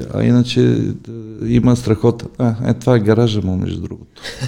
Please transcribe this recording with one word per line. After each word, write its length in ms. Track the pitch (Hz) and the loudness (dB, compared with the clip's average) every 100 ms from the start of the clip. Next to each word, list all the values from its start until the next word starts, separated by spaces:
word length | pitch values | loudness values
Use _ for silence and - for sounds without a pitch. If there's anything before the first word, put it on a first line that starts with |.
| - | -4
а 100 | 104 | 0
иначе, 380 | 113 123 123 123 123 117 | 2 4 2 2 2 2
да, 340 | 101 - - 113 110 107 110 | -2 -6 -12 -16 -14 -8 0
има 300 | 120 123 120 | 2 4 2
страхота. 500 | 110 107 120 113 - - | 0 2 2 0 -10 -2
А, 160 | 123 113 123 | -2 0 -2
е, 80 | |
това 220 | 120 - 123 | 0 2 2
е 40 | |
гаража 420 | 104 110 120 104 | 4 2 2 0
му, 160 | 95 92 | -2 -2
между 240 | 92 90 | -4 -6
другото. 400 | 87 - - - - - | -10 -12 -18 -18 -16 -12